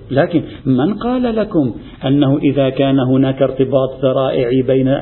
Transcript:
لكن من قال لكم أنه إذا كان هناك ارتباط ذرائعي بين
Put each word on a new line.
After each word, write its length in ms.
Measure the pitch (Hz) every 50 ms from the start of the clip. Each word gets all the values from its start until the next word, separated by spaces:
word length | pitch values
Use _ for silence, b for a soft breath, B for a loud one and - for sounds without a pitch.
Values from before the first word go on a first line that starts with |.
| - -
لكن 320 | 131 131 170 180 185 147 135 B B B B
من 280 | 135 131 123 139 185 208
قال 420 | - - 240 254 254 247 240 220
لكم 380 | 220 202 208 - 165 139 117 - B B B B B -
أنه 320 | 135 139 143 143 135 139 151
إذا 320 | 165 143 127 139 135 131
كان 280 | 131 - 135 135 135 135
هناك 440 | 127 127 131 131 135 135 135 -
ارتباط 600 | 139 131 - - 135 120 131 131 135 131 - - 143
ذرائعي 580 | 131 131 135 135 131 - 147 127 117 131 131
بين 260 | 123 127 131 135 131 131 139 143